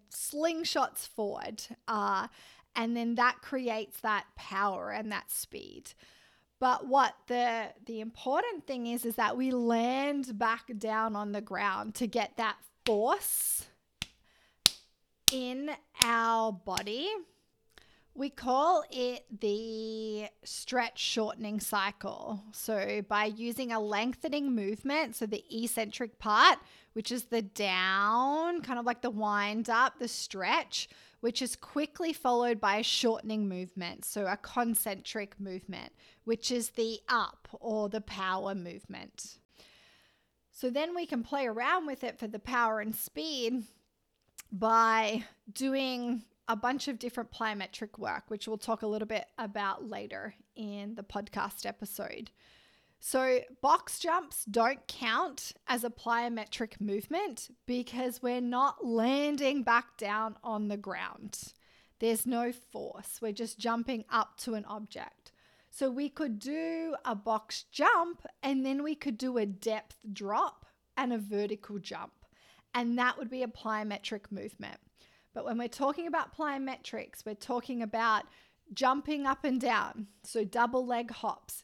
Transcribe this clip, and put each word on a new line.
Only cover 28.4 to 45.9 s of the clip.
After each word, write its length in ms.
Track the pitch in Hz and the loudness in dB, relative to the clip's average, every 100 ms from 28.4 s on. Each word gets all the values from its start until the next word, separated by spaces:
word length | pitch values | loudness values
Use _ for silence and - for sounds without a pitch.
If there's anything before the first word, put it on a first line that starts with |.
| 339 349 | 0 -2
kind 160 | 226 240 | -2 -2
of 60 | |
like 160 | 240 233 | -2 -2
the 100 | 240 | -2
wind 600 | 214 208 202 208 220 220 | 0 2 2 2 0 2
up, 280 | 226 254 - | 6 4 4
the 100 | 233 | -6
stretch, 800 | - - 196 185 311 - - - - - _ | -4 -6 -4 2 2 2 -4 -6 -12 -20 _
which 200 | 233 233 | -2 0
is 140 | 247 | -2
quickly 580 | - - 294 302 - 330 | -6 -6 -2 -2 -2 -4
followed 480 | 294 254 240 240 220 | 0 2 4 4 2
by 160 | 202 208 | 2 2
a 60 | |
shortening 640 | 233 - 240 220 214 214 202 | 2 2 2 2 -2 -2 0
movement, 560 | 180 180 190 175 - | -2 -6 -6 -8 -6
so 220 | - 208 190 | -6 -2 -2
a 100 | 208 | -2
concentric 1000 | - 247 233 220 214 196 - 220 202 - | -2 0 2 2 0 -4 -6 -6 -8 -8
movement, 540 | 196 185 - 175 - _ - _ | -8 -8 -8 -10 -12 _ -20 _
which 260 | 226 226 - | -2 -2 0
is 200 | 247 220 | -2 -2
the 280 | - 226 220 - | -2 -2 -2 0
up 400 | 240 190 - - | 2 2 -6 -20
or 360 | - 240 214 208 | -10 -4 0 0
the 120 | 220 | -2
power 540 | 208 196 190 185 196 | -6 -4 0 0 -2
movement. 840 | 196 175 196 - 196 - - - - _ _ - - - _ _ _ _ _ _ | -4 -6 -12 -12 -14 -14 -14 -16 -16 _ _ -20 -20 -20 _ _ _ _ _ _
So 180 | - 254 | -4 -2
then 260 | 262 320 | 0 0
we 120 | 349 - | -2 -2
can 160 | 262 | -2
play 240 | 226 285 254 | -2 0 0
around 400 | 220 262 359 302 | 0 2 2 0
with 180 | 262 | -4
it 140 | 240 233 | -6 -6
for 80 | 214 | -8
the 120 | 214 | -8
power 420 | 240 247 226 220 | -2 2 4 2
and 140 | 214 | -2
speed 720 | 220 - 294 320 277 233 254 208 _ _ _ _ _ _ - - | -4 -6 -6 -4 -2 0 -2 -4 _ _ _ _ _ _ -20 -10
by 720 | 190 220 226 226 220 214 220 - - - | 0 4 6 8 6 4 0 -4 -14 -14
doing 720 | 202 262 269 262 | -4 0 0 0